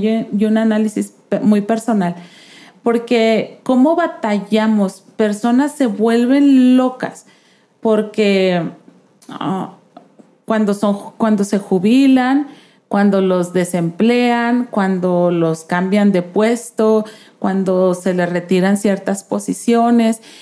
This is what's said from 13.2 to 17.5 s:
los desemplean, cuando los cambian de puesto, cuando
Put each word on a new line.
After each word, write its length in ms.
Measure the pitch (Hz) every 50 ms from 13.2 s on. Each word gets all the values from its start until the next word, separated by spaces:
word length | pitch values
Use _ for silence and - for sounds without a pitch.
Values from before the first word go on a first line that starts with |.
los 300 | 190 185 185 180 180 175 180
desemplean, 1120 | 185 180 180 - 180 170 165 170 - 220 233 240 240 247 240 240 240 233 233 240 247 247 -
cuando 580 | - 214 196 190 190 180 175 185 180 175 175 175
los 320 | 175 170 165 160 160 160 -
cambian 460 | - 180 175 180 185 190 208 208 202
de 100 | 190 180
puesto, 840 | 175 175 - 202 214 226 240 233 - - - - 220 220 220 214 214 214 - - - - _ _
cuando 540 | - 196